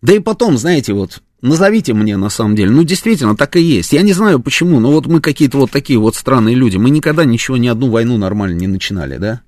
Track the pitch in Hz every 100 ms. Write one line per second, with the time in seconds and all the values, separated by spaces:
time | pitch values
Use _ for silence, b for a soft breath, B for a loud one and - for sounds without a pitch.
0 | 120 202 214 220 240 135 131 170 117 101
1 | 95 - _ _ 123 160 196 220 143 110
2 | 107 101 101 - 110 107 95 127 165 185
3 | - 214 117 107 139 180 170 120 82 143
4 | 202 180 214 151 120 - 175 151 113 151
5 | 131 165 160 143 143 139 131 143 - 123
6 | 110 - - 131 110 123 127 92 117 151
7 | 151 151 156 117 - 131 120 113 131 113
8 | 117 120 98 104 98 85 92 95 - 101
9 | 69 65 101 113